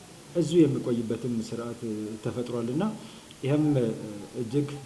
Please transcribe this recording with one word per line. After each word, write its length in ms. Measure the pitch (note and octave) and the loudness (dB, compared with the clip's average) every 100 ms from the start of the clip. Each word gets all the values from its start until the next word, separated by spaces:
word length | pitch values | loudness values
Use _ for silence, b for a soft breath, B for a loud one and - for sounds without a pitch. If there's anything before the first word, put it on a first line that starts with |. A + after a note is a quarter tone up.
| - - - F3 | -18 -18 -6 0
እዚሁ 220 | D3 E3+ | 4 8
የሚቆይበትም 760 | D3 B2 B2+ A#2+ A2 A2+ C3 A2+ | 8 6 0 0 0 -2 0 -2
ስርዓት 380 | G#2+ A#2 A#2+ A2+ A#2 G#2+ G#2+ A2+ | -2 -6 -6 -6 -6 -6 -6 -6
ተፈጥሯልና 640 | B2 A2+ A#2+ A#2+ A#2 C#3 G#3+ - B B B - | -4 -4 -4 -2 -2 0 0 -4 B B B -6
ይህም 260 | C3 D3 D3+ C3+ A2+ G#2+ G#2+ G2+ G2 B2 | 0 4 4 4 2 0 -8 -10 -10 -6
እጅግ 320 | A2+ C#3 C#3 - | -2 0 0 -4